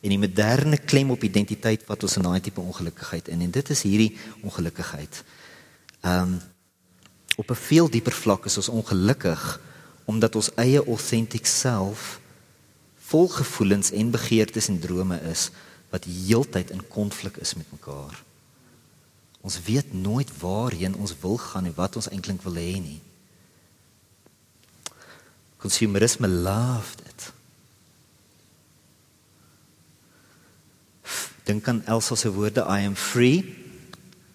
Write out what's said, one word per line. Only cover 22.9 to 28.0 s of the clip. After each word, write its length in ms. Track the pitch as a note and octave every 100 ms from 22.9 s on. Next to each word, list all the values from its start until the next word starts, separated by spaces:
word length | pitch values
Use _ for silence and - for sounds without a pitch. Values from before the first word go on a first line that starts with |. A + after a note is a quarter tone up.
| D2+ - _ _ _ _ _ _ _ _ _ _ _ - _ _ _ _ _ - - - - - _ _ _
Consumerisme 680 | G#2 - A2 G2 A2+ - A2
love 680 | F2+ F2+ G2+ B2 B2 G#2 -
dit. 260 | - - - - _ _ _ _ _ _